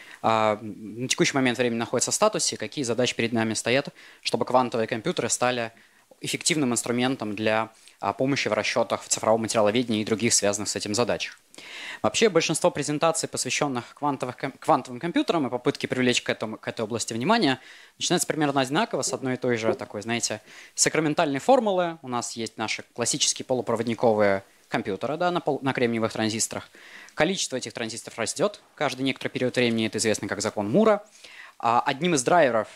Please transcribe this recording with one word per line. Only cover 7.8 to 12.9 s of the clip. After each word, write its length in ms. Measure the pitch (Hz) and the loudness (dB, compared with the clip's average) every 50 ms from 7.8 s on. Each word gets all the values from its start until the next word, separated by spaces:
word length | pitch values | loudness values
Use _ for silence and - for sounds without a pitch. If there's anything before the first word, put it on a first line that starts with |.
| - - - - | -20 -20 -14 -4
а, 140 | - 101 101 | -2 -2 0
помощи 340 | - 131 135 139 - - 113 | 0 0 0 0 0 0 0
в 60 | 107 | 0
расчетах 500 | 214 - - - 120 117 - 113 - - | 0 0 0 0 0 0 0 0 -4 -2
в 60 | - | -4
цифровом 320 | - - - 110 110 113 | -4 0 4 4 4 4
материаловедении 600 | 110 104 - 117 104 104 104 127 123 117 110 107 | 2 0 2 4 4 4 4 2 0 0 0 -2
и 40 | 107 | 0
других 280 | 107 113 101 113 117 - | 0 -2 0 2 2 2
связанных 360 | - 101 101 101 107 101 - | 2 2 2 0 0 -4 -4
с 60 | - | -6
этим 200 | 101 - 101 104 | -6 -4 -4 0
задачах. 420 | 117 117 101 90 80 - - - - _ _ _ - - - - - - - - - | 0 0 0 0 -2 -4 -8 -10 -18 _ _ _ -20 -18 -16 -16 -14 -12 -14 -12 -2
Вообще, 280 | - 107 - - 226 214 | -2 0 2 4 2 4
большинство 420 | 165 165 151 - 160 - - 175 | 4 4 2 2 -2 2 2 2
презентаций, 560 | - 151 135 147 | 2 2 -4 -2